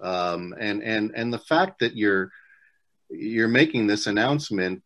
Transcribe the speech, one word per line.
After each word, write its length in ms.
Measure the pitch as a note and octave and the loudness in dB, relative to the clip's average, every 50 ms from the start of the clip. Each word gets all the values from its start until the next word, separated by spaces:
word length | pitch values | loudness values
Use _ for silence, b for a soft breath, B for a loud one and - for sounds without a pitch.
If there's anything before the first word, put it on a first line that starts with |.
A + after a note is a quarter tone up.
Um, 520 | - F#2 F#2 F2+ F2+ F2 F2 F2 F2+ F2+ - - | -6 -4 -2 -2 0 -2 -2 -4 -6 -8 -8 -6
and, 220 | A2+ G#2+ G2+ G#2 | -4 -4 -4 -4
and, 300 | G#2+ A2+ A2 G#2+ G#2 G#2+ - | -2 -2 -2 0 -2 -2 -4
and 180 | A#2 A2+ A#2+ | -4 -4 -4
the 60 | A#2 A2+ | -4 -4
fact 400 | - - D#3 E3 F#3+ F#3+ - - | -2 0 2 2 2 0 0 -2
that 160 | A#2+ - - | -2 -2 0
you're, 340 | A#2 G#2+ G2+ G2 F#2+ F#2+ F#2+ b b b b b b b b b b b _ _ _ _ - | 2 2 4 4 2 0 -4 b b b b b b b b b b b _ _ _ _ -14
you're 380 | - - - A2 A2+ A2+ A2+ A2+ | -12 -8 -6 -2 0 2 2 4
making 380 | A#2+ C3 D#3+ D#3 C#3+ A#2+ G#2+ | 4 4 4 4 2 2 2
this 200 | G#2 G#2 G#2 - | 2 2 0 0
announcement, 760 | A2 G2+ G#2 A#2 C3 D3 D3 D3 - G#2+ F#2+ F#2 F#2 F#2 F#2 - | 0 0 2 2 2 0 0 -2 -4 -2 -2 -2 -2 -4 -6 -10